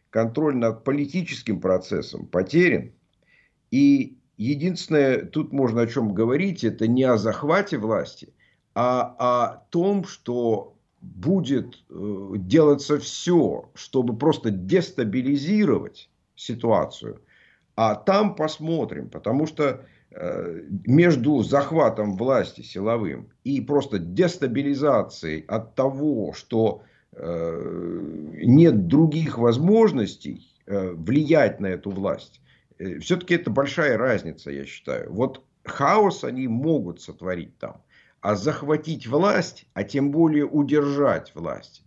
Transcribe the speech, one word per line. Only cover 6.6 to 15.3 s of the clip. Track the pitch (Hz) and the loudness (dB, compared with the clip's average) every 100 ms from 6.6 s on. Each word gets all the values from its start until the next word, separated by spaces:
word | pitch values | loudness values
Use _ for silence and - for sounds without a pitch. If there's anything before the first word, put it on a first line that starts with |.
это | 113 - 113 | -4 0 0
не | 127 | 2
о | 131 113 | 4 2
захвате | 110 104 147 185 202 135 | 0 -2 0 0 0 -4
власти, | 110 101 90 - - _ _ _ _ | -2 -2 -4 -12 -20 _ _ _ _
а | - 123 127 120 - | -2 0 0 -2 -2
о | 123 120 117 117 _ | 0 2 0 -4 _
том, | 170 190 202 | -2 0 0
что | - - - 120 117 104 - _ _ _ | -4 -10 -6 -2 0 0 -4 _ _ _
будет, | 92 92 127 190 131 117 123 - _ | -20 -6 0 0 0 -2 -4 -14 _
э, | 82 104 95 98 104 | -12 -10 -10 -8 -8
делаться | 92 156 151 143 - 147 | 2 6 6 4 0 -4
все, | 117 - 170 175 107 71 - | -4 -6 2 2 2 -2 -10
чтобы | - - 131 120 117 | -20 -4 -2 -2 0
просто | 147 151 117 | 0 0 -2
дестабилизировать | 95 92 175 165 - 110 127 127 | -4 0 0 0 -4 -2 -2 0